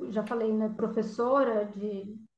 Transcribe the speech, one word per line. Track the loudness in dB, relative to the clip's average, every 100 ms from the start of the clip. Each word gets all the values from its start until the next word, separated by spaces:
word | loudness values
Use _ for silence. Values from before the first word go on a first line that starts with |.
| -4
já | -4 -2
falei, | 0 2
né, | 2 0
professora | 0 0 0 -2 0 4 4 4 2 0
de, | -4 -6 -6 -8 -14 -18